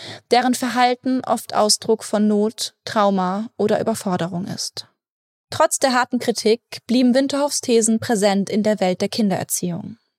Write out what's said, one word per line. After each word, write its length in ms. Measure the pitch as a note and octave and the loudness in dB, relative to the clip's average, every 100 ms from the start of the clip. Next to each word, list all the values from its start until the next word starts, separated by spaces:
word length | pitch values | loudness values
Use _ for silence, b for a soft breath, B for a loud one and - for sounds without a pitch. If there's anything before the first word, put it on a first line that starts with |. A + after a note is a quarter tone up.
| B B _ | B B _
deren 220 | A#3+ B3 | 2 2
Verhalten 640 | A#3+ B3 A#3 B3 B3 B3+ C4 - | 0 -2 2 2 2 -2 -2 -2
oft 280 | A3+ - | -4 -2
Ausdruck 520 | - G#3+ - - A3 - | 0 2 2 0 -2 0
von 200 | G#3 G#3+ | 0 2
Not, 500 | G#3 G#3+ - - - - | 2 0 -2 -10 -10 -6
Trauma 640 | A3 G3+ G3 F3+ G3 A3 - | 0 2 2 0 -4 -8 -2
oder 240 | G#3 G#3+ | 0 0
Überforderung 640 | - A3 G3+ F3+ E3+ F3 G#3+ | 0 -4 -2 -2 -4 -6 -8
ist. 420 | - - - - _ _ _ _ _ _ | -8 -10 -10 -16 _ _ _ _ _ _
Trotz 300 | - - - | 0 0 2
der 140 | C4+ | 0
harten 260 | B3 B3 B3 | 0 0 -2
Kritik 420 | - A3 G#3+ A#3 _ - - | -2 0 0 0 _ -20 -2
blieben 260 | B3 B3+ | 2 4
Winterhoffs 460 | B3 C#4 C#4 C#4+ - | 4 2 0 -2 -2
Thesen 400 | - A3+ A3 A3 | 2 2 4 0
präsent 500 | - A3 G#3 G3 F#3+ | 0 0 2 2 0
in 140 | A3 | 0
der 160 | G#3+ G#3+ | 0 2
Welt 220 | F#3 F3+ | 0 0
der 80 | G3+ | -2
Kindererziehung. 880 | - G#3 F#3 - - F3+ E3+ - A3 _ | 0 0 0 -4 -6 -4 -6 -10 -16 _